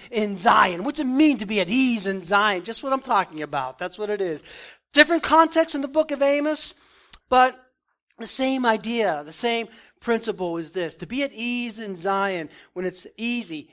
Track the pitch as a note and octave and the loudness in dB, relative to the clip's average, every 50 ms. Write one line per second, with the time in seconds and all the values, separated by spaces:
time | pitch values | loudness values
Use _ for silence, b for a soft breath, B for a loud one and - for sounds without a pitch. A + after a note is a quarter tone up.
0 | B B A#3+ A3 G#3+ G#3 G3+ F3+ F3 A#3 A3 A3 G#3 F#3+ F3 E3+ G3 C#4 D4 - | B B -2 -2 -2 -2 -2 2 4 6 6 6 6 4 2 -2 -4 -4 -4 -2
1 | D4 B3+ B3+ C4+ D#4 D4+ C#4 G3+ G#3+ F#3+ A3 G#3 F3+ E3+ A3 C4 C4+ B3+ A#3 A3 | -2 0 4 6 6 6 6 2 0 -2 0 0 0 2 2 2 2 2 2 0
2 | F3+ G3 G3 F#3+ E3+ D#3 G3+ G3+ G#3 G#3+ G3 F3+ F3+ G#3 A3+ - - C4+ C4+ C4 | -2 -4 -4 -4 -4 2 2 4 4 4 2 0 -4 -6 -10 -8 -4 -2 -4 -4
3 | - B3 A#3 G3 F3+ - D#3+ D3+ D3+ D3 D3 C#3+ C3 B2+ C3+ - F3+ F3+ - - | 0 2 2 2 2 0 -4 -10 -10 -6 -6 -6 -6 -6 -8 -8 -10 -10 -8 -8
4 | G#3+ G3+ G#3 G3 F#3+ F3 D#3 D3 - B B B B B B B B _ - C#4 | -6 -4 -2 -2 -2 -4 -4 -6 -10 B B B B B B B B _ 4 4
5 | D4+ D4+ E4+ D#4+ - - D4 D#4+ E4 D#4+ D#4+ D#4+ E4 D#4+ - C#4+ C#4 C4 C4+ D#4 | 4 4 4 -2 0 4 6 6 6 6 4 0 0 0 0 -6 -6 -4 0 0
6 | D#4 D#4 D4 B3+ C#4 C#4 C#4+ D4 D4 D4+ D4+ C#4+ - - - B B B B B | 0 0 0 0 0 2 2 2 0 -2 -4 -4 -6 -10 -10 B B B B B
7 | B B B B B - B3+ B3+ B3+ B3+ - - _ _ _ _ _ _ _ _ | B B B B B 2 4 6 6 6 4 -4 _ _ _ _ _ _ _ _
8 | _ _ _ - A#3 - - - C4 C4 C4+ C4 B3 A#3 A3 G#3+ - A3 A#3+ A#3 | _ _ _ -12 -6 -6 -2 -2 0 0 0 0 2 2 0 0 0 -4 -2 0
9 | A3 F#3+ D#3+ D3 D3 D3+ D#3+ - - A#3+ A#3 A3+ A3+ A3+ B B B B B B | 0 0 0 -2 -6 -10 -12 -4 -2 -2 0 -2 -4 -6 B B B B B B
10 | - A#3+ A#3 A3+ A3+ A3+ F3+ E3+ F#3 F3 E3 E3 D#3+ D3+ - F#3 F3 D#3 - - | -2 -2 0 0 0 -4 -4 -4 -4 -4 -4 -4 -6 -6 -6 -4 -4 -4 -6 -10
11 | F3 D3 A#3+ C4+ C#4+ C#4 C#4 A3 A#3 A#3+ A#3+ A#3+ A#3+ A#3+ G3+ A3 A3+ G3+ F#3+ E3+ | -12 -8 -4 -4 -4 -4 -4 -6 -6 -4 -4 -4 -4 -6 -8 -10 -10 -10 -10 -6
12 | D#3+ G3 G3 G3 G3 G3 F#3+ F3 D#3 D3 B B B B B F3+ F#3 F3+ F3+ - | -4 -2 0 0 0 0 -2 -4 -6 -8 B B B B B -6 -6 -6 -6 -8
13 | - - _ - A3 A#3 A#3+ A#3+ A3 F3 D#3+ D3+ - _ | -12 -14 _ -8 -4 -4 -4 -4 -6 -6 -10 -12 -12 _